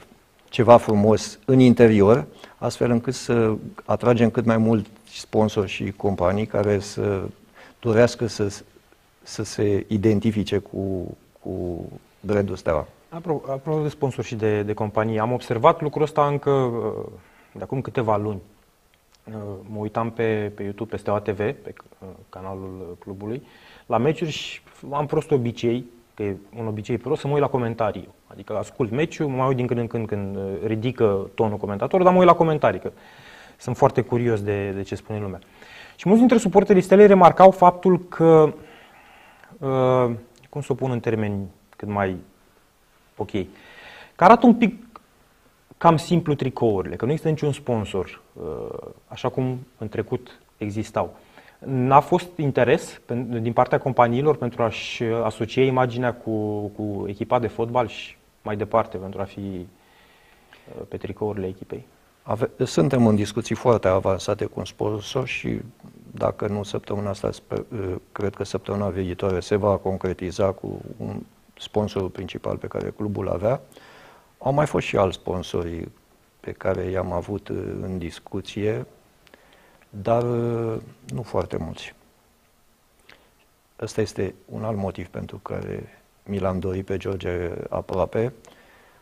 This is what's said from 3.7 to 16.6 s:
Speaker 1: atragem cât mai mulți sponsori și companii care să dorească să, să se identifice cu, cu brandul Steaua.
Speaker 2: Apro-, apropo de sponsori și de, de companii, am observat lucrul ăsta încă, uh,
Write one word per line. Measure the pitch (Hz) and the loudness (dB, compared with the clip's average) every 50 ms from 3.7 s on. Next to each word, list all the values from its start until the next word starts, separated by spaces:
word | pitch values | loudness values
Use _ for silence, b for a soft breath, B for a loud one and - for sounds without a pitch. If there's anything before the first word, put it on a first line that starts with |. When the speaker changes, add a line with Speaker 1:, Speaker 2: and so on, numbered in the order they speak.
| - - - | -16 -10 -6
Speaker 1:
atragem | - 107 - - 123 123 113 117 110 | -4 -2 0 2 2 4 4 4 2
cât | - 127 113 | 2 2 2
mai | 117 113 | 2 2
mulți | 110 110 110 117 107 98 - - - _ | 4 4 4 2 2 0 -4 -10 -20 _
sponsori | - - - - - - 110 107 104 - 107 95 92 | -20 -18 -18 -10 -2 0 2 2 2 2 -2 -2 -2
și | - - 104 98 | -4 -6 -6 -6
companii | 98 - - 101 95 92 90 90 98 104 110 | -6 -4 -2 -2 0 0 0 0 2 0 -2
care | 107 - 104 101 104 104 98 | -2 -2 0 0 2 0 0
să | 98 - - 107 104 104 98 95 92 98 - _ _ _ B B B B B B | -2 -4 -6 -4 -2 -2 -2 -2 -4 -8 -12 _ _ _ B B B B B B
dorească | - 120 107 113 120 117 - - 120 | -2 2 4 4 4 4 2 0 -6
să, | 107 - - 104 98 - - - _ - _ _ _ _ _ _ _ _ _ | -6 -4 -4 -4 -4 -4 -8 -16 _ -20 _ _ _ _ _ _ _ _ _
să | - - - - | -20 -14 -10 -10
se | 107 - - - 107 104 101 95 - - | -10 -6 -4 -2 0 0 0 0 -2 -2
identifice | 110 101 95 110 107 101 - 113 107 107 92 - 101 98 | 0 2 4 4 4 4 2 0 0 0 0 0 -2 -2
cu, | - - - 98 98 98 95 90 87 87 - - _ _ _ _ | -2 -4 -6 -6 -4 -4 -4 -6 -6 -8 -12 -16 _ _ _ _
cu | - - 92 92 90 87 85 87 92 - 95 95 _ _ _ _ | -10 -8 -8 -6 -6 -6 -6 -8 -10 -12 -14 -18 _ _ _ _
brandul | - 95 104 101 101 98 95 | -4 0 0 0 0 0 -4
Steaua. | - - - 82 73 - - - _ _ _ | -4 -2 0 0 0 -2 -6 -12 _ _ _
Speaker 2:
Apro-, | 165 165 165 170 151 139 - 135 | -14 -10 -6 -4 -4 -4 -6 -6
apropo | 135 131 - 160 156 156 | -8 -8 -6 -4 -4 -2
de | 151 147 | -2 -4
sponsori | - - 143 131 - - 113 | -4 -4 -4 -4 -4 -4 -8
și | - 123 | -6 -4
de, | 107 110 107 104 104 | -2 0 0 0 0
de | 101 104 107 | 0 -2 -2
companii, | - 110 104 - 110 107 113 110 107 | -4 -4 -2 0 0 0 0 0 0
am | 110 120 | 0 0
observat | 123 120 - - 123 113 127 147 160 - | -2 -2 -4 -4 0 4 4 4 4 4
lucrul | 151 147 - 147 | 0 -4 -2 -2
ăsta | 151 147 - 151 147 | -2 0 2 2 2
încă, | 143 143 139 - 143 | 2 0 0 0 2
uh, | 139 135 | 2 2